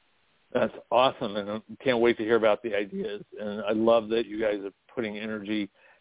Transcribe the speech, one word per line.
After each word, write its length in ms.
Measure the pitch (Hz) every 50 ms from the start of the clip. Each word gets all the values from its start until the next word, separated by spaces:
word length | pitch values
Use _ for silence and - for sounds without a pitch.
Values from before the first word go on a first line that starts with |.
| _ _ _ _ _ _ _ _ _ _ -
That's 220 | 123 117 107 - - - -
awesome, 460 | 113 120 131 135 - - - 104 101
and 120 | 107 98 104
I 120 | 107 110 - - 107 - -
can't 160 | 135 123 113
wait 180 | 117 117 113
to 60 | - 107
hear 120 | 107 117
about 260 | 110 110 107 104 -
the 140 | - 117 101
ideas. 480 | 101 107 95 98 98 98 104 104 101 - _ - 101
And 220 | 107 104 101 107
I 100 | 101 101
love 380 | 110 107 113 117 117 117 107 107
that 180 | 113 117 117
you 120 | 101 104 107
guys 200 | 110 107 104 101 98
are 100 | 98 - _ _ _ -
putting 240 | 131 113 104 104
energy, 520 | 104 110 110 110 107 98 101 107 107 101 - _ _ _ _ _ _